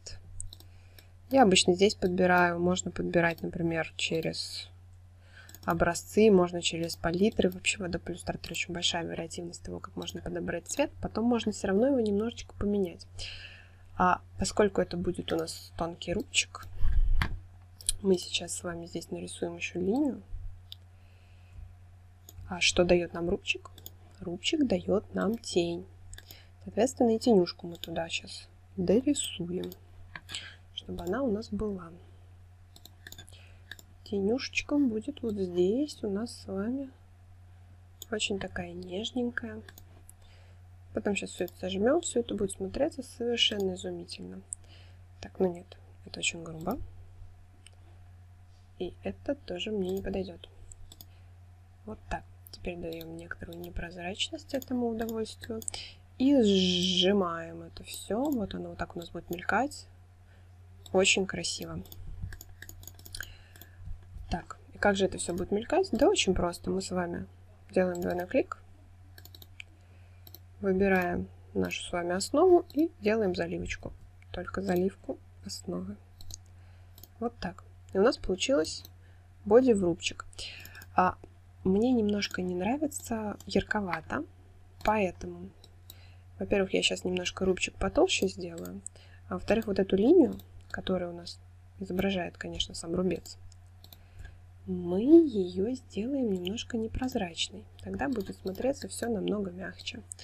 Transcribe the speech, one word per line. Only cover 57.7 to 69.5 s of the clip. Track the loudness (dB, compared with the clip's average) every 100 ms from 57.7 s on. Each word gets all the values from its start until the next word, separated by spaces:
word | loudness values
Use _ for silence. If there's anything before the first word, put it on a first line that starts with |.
| -16
всё. | -12 -10 -4 -2
Вот | 0 0 -2 -6
оно | -8
вот | -8
так | -10 -10
у |
нас | -10
будет | -12 -8
мелькать. | -6 0 2 2 -4 -18 -20 -20 -20 -20 -20 -20 -20 -20 -20 0
Очень | 4 4 4 0
красиво. | -4 -6 -6 -8 -10 -12 -14 -12 -10 -10 -10 -16 -20 -20 -18 -20 -20 -16 -14 -14 -16 -20 -20 -20 -16 -12 -12 -12 -14 -6
Так, | -6 -6 -16 -16
и | 2
как | 4 4
же | 2
это | 0
всё | -6
будет | -4 -2
мелькать? | -2 2 2 2
Да | 4 6
очень | 6 4
просто. | 2 0 -2 -4
Мы | -4
с | -2
вами | -4 -4 -6 -10 -16 -20 -20 -2
делаем | 2 2 0
двойной | -2 -2 0
клик. | 0 0 -4 -16 -20 -20 -20 -20 -20 -20 -20 -20